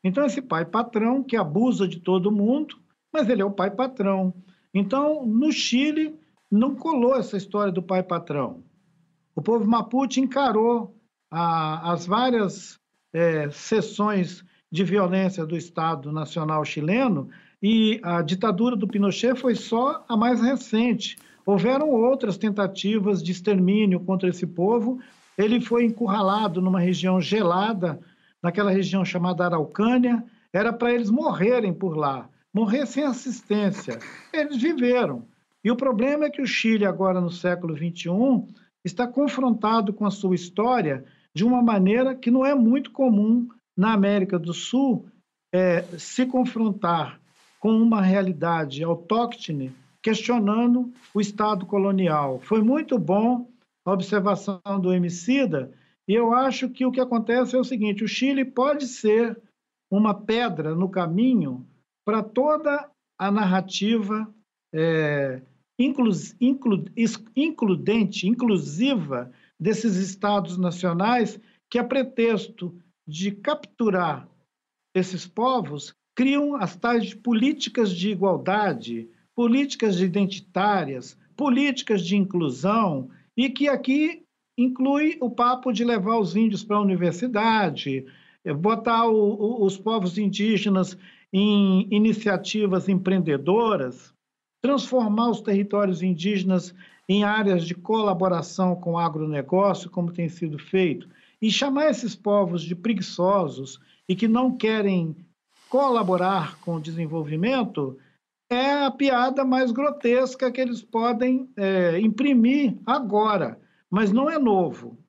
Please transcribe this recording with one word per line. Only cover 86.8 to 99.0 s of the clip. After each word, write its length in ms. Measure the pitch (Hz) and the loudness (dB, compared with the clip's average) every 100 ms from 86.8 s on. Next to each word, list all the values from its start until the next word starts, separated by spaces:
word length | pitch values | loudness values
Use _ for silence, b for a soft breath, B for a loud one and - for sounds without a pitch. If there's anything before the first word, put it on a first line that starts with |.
universidade, 1200 | 202 180 175 170 254 202 220 220 185 131 139 131 131 B B B | 2 2 0 -2 -4 0 2 2 0 -2 -6 -6 -8 B B B
eh, 100 | 175 | -6
botar 520 | 143 190 226 226 226 226 | -2 0 0 0 2 4
o, 100 | 220 | 4
o, 480 | 208 202 214 240 | 2 0 -2 2
os 140 | 196 190 | 0 0
povos 400 | 214 220 180 175 | -2 0 -2 0
indígenas 800 | 208 190 214 208 202 190 190 - B B B | -2 0 0 2 2 0 0 -6 B B B
em 560 | 190 208 202 196 185 196 | 0 2 4 4 4 2
iniciativas 1000 | 208 220 214 208 185 - 214 208 180 156 | 2 2 2 0 -2 -2 -2 0 0 0
empreendedoras, 1200 | 185 180 190 160 143 143 208 226 190 127 123 - _ _ _ _ _ | 0 2 0 0 -2 2 2 2 0 -2 -8 -20 _ _ _ _ _
transformar 680 | 247 277 - 254 220 208 240 | 0 0 0 0 2 2 2
os 100 | 208 | 0
territórios 600 | - 196 202 202 202 175 | 0 0 0 0 0 0
indígenas 720 | 185 165 180 208 185 185 170 B B B - | -2 0 0 0 0 0 -2 B B B -2
em 160 | 202 | 0
áreas 420 | 202 214 202 180 165 | 2 2 2 0 0
de 100 | 180 | -8
colaboração 1000 | - 220 214 180 185 170 143 - 185 175 | -2 0 2 2 0 0 -4 -2 0 0
com 180 | 175 | -2
o 40 | |
agronegócio, 920 | 165 | -2